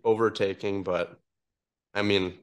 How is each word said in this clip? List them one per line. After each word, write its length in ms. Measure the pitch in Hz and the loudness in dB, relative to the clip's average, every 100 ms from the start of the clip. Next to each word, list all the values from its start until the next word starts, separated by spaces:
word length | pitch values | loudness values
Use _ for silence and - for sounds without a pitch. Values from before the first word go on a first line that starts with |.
| 117 | 0
overtaking, 800 | 110 113 107 101 92 101 98 92 | 2 2 0 -2 -2 -4 -4 -2
but, 340 | 87 85 - _ _ _ _ _ _ _ | -2 -4 -10 _ _ _ _ _ _ _
I 80 | 101 | -2
mean, 380 | 104 101 92 87 | 2 2 0 -8